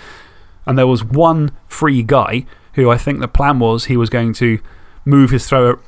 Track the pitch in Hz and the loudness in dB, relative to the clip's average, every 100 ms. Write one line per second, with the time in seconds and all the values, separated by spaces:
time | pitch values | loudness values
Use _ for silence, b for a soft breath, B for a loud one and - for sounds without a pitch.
0 | B B B B B B - 131 127 123 | B B B B B B -4 0 2 0
1 | 110 135 165 160 147 - - - 156 135 | -2 0 2 2 -2 -6 -14 -4 0 0
2 | 110 135 107 117 143 b b - 123 120 | 0 0 0 -4 -8 b b 0 2 2
3 | - 143 120 - 139 135 117 117 - 123 | -2 -6 -2 0 2 2 0 0 -2 -2
4 | 117 120 117 110 120 110 b b b b | 0 -2 -4 -2 -2 -2 b b b b
5 | - 139 131 127 - 135 123 123 | 2 4 4 2 0 0 0 -2